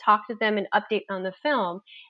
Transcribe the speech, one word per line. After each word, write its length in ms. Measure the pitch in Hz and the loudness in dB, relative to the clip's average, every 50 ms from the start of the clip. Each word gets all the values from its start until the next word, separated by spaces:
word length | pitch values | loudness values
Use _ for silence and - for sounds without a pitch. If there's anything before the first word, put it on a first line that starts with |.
| - | 2
talk 240 | - 208 214 214 - | 4 4 4 2 -2
to 80 | 233 208 | -4 -2
them 180 | 226 214 214 208 | 0 0 2 0
and 100 | 196 - - | 0 0 0
update 300 | 214 214 - 220 202 - - | 0 0 0 -4 -4 -4 -4
on 120 | 196 185 185 | -6 -6 -6
the 80 | 190 185 - - | -6 -6 -4 -2
film. 380 | 294 294 247 196 175 175 190 - - - - - - | 0 0 0 0 -2 -4 -8 -12 -18 -20 -20 -8 -2